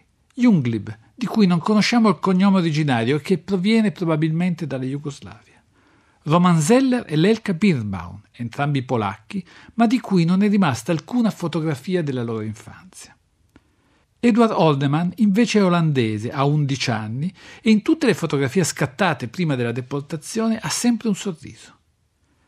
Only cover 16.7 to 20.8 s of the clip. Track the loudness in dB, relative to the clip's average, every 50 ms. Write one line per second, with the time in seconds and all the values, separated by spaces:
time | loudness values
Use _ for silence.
16.7 | -2 -2 -2 -2 -2 -4 -4 -6 -6 -6 -6 -8 -8 -12 -18 -20 -16 -2 2 2
17.7 | 2 4 2 0 0 2 2 0 0 0 -2 -2 -2 0 -2 0 0 0 0 0
18.7 | -2 -4 -4 -4 -2 0 0 0 0 -2 -6 -8 -6 -4 -2 -2 -2 -2 -2 -2
19.7 | -4 -6 -6 -6 -8 -8 -8 -8 -12 -12 -10 -8 -6 -4 -2 -2 -2 -4 -4 -6
20.7 | -4 -2